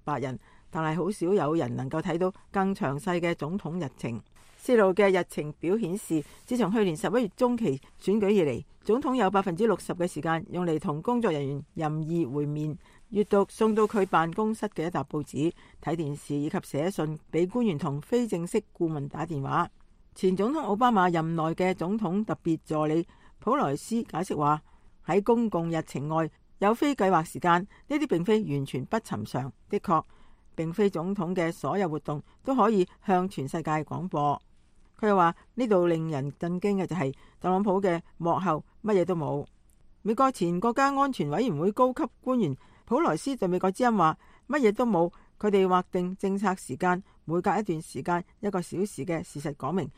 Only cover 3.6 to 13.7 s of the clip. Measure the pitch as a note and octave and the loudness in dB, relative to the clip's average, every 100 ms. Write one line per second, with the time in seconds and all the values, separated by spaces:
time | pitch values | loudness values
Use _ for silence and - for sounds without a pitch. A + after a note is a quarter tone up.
3.6 | D#3 F3 E3 - C3+ A#2 - - - - | -6 -6 -8 -8 -8 -8 -12 -20 -20 -12
4.6 | - A#3+ F#3+ F3+ G3+ F#3 F3 - D3 - | 2 6 6 6 4 4 0 -6 -8 -6
5.6 | D#3 G#3+ F#3+ G3 - D#3+ C#3+ - - B3 | -2 0 -2 -6 -2 -4 -4 -14 -6 0
6.6 | F#3+ A3+ G3+ D#3 F3 G#3+ A#3+ - B3 A#3+ | 2 2 2 0 0 0 0 0 0 2
7.6 | A3 C3+ - - - G#3+ G3 G#3 D3+ A#2 | -2 -2 -6 -8 0 2 4 4 2 -2
8.6 | - - - A3 - C4 F#3+ G3+ G3 E3 | -8 -14 0 0 2 2 2 2 0 0
9.6 | A3+ F3+ - F3 F3 - E3 D#3+ - F3 | 2 2 -2 -4 -2 -2 -2 -2 -4 -4
10.6 | F3 D#3 F#3+ D3 E3 A#3+ A3+ D3+ C#3 C#3 | -2 -2 -2 -4 -2 0 0 0 -4 -6
11.6 | C#3 - D#3 D#3 D#3 E3+ C3+ C#3+ D3 D3+ | -10 -6 -4 -4 -2 -2 -2 -2 -4 -4
12.6 | D3+ C#3+ - - - G3+ G#3 G3+ G3 - | -6 -8 -14 -20 -8 -2 2 2 2 2
13.6 | A3 | 2